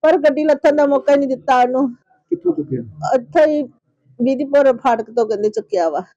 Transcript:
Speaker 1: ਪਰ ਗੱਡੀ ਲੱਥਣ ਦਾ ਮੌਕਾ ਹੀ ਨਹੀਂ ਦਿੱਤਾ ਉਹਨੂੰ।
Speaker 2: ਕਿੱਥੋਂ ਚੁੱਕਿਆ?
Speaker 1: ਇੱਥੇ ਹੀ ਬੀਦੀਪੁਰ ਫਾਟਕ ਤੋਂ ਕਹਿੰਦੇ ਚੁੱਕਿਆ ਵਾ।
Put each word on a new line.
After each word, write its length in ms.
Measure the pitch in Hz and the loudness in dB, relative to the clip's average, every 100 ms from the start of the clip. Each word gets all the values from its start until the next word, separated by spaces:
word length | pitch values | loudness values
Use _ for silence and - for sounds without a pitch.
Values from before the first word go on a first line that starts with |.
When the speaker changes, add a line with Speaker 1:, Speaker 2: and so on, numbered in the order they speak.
Speaker 1:
ਪਰ 160 | 311 320 | 2 2
ਗੱਡੀ 260 | 294 285 | 2 0
ਲੱਥਣ 320 | 302 294 320 294 | 0 2 2 2
ਦਾ 100 | 285 | 2
ਮੌਕਾ 280 | 277 277 | 0 2
ਹੀ 40 | 285 | 0
ਨਹੀਂ 120 | 277 | 0
ਦਿੱਤਾ 320 | 254 - 254 | -4 -2 0
ਉਹਨੂੰ। 340 | 247 254 269 240 _ _ _ | 2 0 -2 -4 _ _ _
Speaker 2:
ਕਿੱਥੋਂ 240 | - 359 | -4 -2
ਚੁੱਕਿਆ? 300 | 311 294 123 117 - - 262 | -4 -4 -8 -8 -10 -4 -4
Speaker 1:
ਇੱਥੇ 300 | 240 330 311 | -2 2 2
ਹੀ 180 | 302 262 _ _ _ _ _ | 2 -4 _ _ _ _ _
ਬੀਦੀਪੁਰ 560 | 247 262 277 285 277 247 | -2 -2 0 2 2 2
ਫਾਟਕ 340 | 262 233 226 | 0 -2 -4
ਤੋਂ 160 | 233 220 | -4 -2
ਕਹਿੰਦੇ 220 | 208 214 | -2 -2
ਚੁੱਕਿਆ 400 | 214 214 - 165 | -4 -6 -2 -2
ਵਾ। 140 | 151 185 | -2 -8